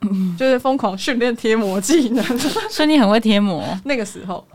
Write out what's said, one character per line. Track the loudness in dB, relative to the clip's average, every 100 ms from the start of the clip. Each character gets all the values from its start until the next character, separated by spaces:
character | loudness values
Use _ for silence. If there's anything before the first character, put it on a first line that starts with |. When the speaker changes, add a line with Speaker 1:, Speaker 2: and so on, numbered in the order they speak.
Speaker 1:
嗯。 | -4 -2 -2 0
Speaker 2:
就 | 2
是 | 2
疯 | 0 0
狂 | -2 -4
训 | -4 -2
练 | -2 0
贴 | 0 0
膜 | 0 -2
技 | 2 2 2
能。 | 0 0 -2 -2
<laughs> | -4 -4
Speaker 1:
所 | 0 4
以 |
你 | 4
很 | 4
会 | 4
贴 | 4 2
膜？ | 2 -2 -4 -6 -4
Speaker 2:
那 | -4
个 | -6
时 | -10
候。 | -10 -12 -14